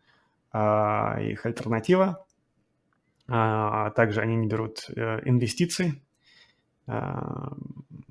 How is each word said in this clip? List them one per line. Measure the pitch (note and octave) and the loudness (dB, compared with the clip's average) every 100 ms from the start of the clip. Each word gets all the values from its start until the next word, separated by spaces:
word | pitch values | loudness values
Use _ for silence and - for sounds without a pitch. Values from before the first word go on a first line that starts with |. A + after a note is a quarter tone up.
| _ _ _ _ _ | _ _ _ _ _
а, | A2 G#2+ G#2+ G#2 G#2+ G#2+ G#2+ | 0 2 4 2 2 0 -2
их | G#2+ G#2+ A#2 | -4 -4 -6
альтернатива. | A#2+ A2+ A2+ - F#3 F#3+ F3 - _ _ _ _ _ _ _ _ _ - | -4 -2 -2 4 4 4 0 -12 _ _ _ _ _ _ _ _ _ -2
А, | A#2 A2 G#2+ G#2+ A2 G#2+ | 2 2 2 0 0 0
также | A#2 A2+ G#2+ | 4 4 4
они | A2+ A2+ | 0 0
не | A2 | 0
берут, | A2 A2+ A2 - - | 0 -4 -8 -10 -6
э, | A2+ A2 - | -4 -2 2
инвестиций, | B2 A#2+ - E3+ - F3+ C#3 _ _ _ _ _ _ _ _ - | 4 2 0 -2 0 0 -2 _ _ _ _ _ _ _ _ -8
а, | A2 G1+ G1+ G1+ - - - - - - - - | -6 -4 -6 -6 -8 -10 -10 -14 -16 -18 -20 -16